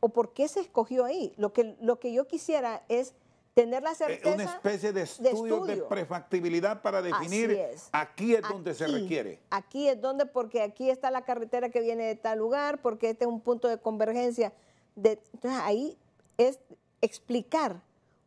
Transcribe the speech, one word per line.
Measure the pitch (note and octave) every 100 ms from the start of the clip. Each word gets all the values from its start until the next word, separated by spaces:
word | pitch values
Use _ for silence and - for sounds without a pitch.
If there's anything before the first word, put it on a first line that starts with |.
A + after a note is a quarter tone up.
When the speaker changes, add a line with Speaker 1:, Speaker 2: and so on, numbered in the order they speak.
Speaker 1:
o | A3+
por | A#3 A3+
qué | - D4+
se | G4+
escogió | F4 A#3+ A3 B3+
ahí? | B3 F4 G#3+ -
Lo | G#3
que, | A#3+ A3 -
lo | A#3 A#3+
que | B3
yo | A#3+ C#4+
quisiera | D#4+ - D4+ A#3+ A3 -
es | A#3+ C4 _ _ _ _
tener | B3 A#3 C4
la | D#4
Speaker 2:
Eh, | D#4+
Speaker 1:
certeza | D4+ C#4+ D4+
Speaker 2:
una | D4+
especie | D4+ F4+ G3+ G3 G#3
de | F#3+
Speaker 1:
de |
Speaker 2:
estudio | E3 - B3 A3 A3+ F4+ F#4
de |
Speaker 1:
estudio. | G3 D3+
Speaker 2:
prefactibilidad | G3 E3 F3 - F3+ E3+ E3+ G3+ G#3
para | G3+ G3
Speaker 1:
Así | F3
Speaker 2:
definir | G3 E3 G#3 A3
Speaker 1:
es. | G3 C#3 B2 -
Speaker 2:
aquí | D3+ D3 - A3+
es | A3+
donde | - G3 E3
se | D3
Speaker 1:
Aquí, | D4+
Speaker 2:
requiere. | B3+ F#3 D3+ G2+ D#2+ -
Speaker 1:
aquí | G3 - C4+ C#4+
es | A3+
donde, | C4 C4+
porque | C#4 B3+ A3 A#3
aquí | G#3 G#3+ C4
está | B3+ C4
la | C4 B3+
carretera | A#3+ A3+ B3 B3
que | A#3+
viene | A#3 A3+
de | A3+ A3
tal | A3 A3
lugar, | A3+ C#4+ D4 C#4+
porque | A#3+ A3 A3+
este | A3 A#3+
es |
un | A3+
punto | A#3+ A#3 A#3+
de | A3+
convergencia. | A3 G#3+ A3 A#3+ B3 A#3+ G#3 - _ _ _ G#3
De, | G#3+ G#3+ _
entonces | - B3 C4
ahí | F3 A3 D4+ - _ _ _ -
es | B3+ C4+ - - _ -
explicar | A3+ - - A#3+ - D#4+ B3+ F3 _ _ _ _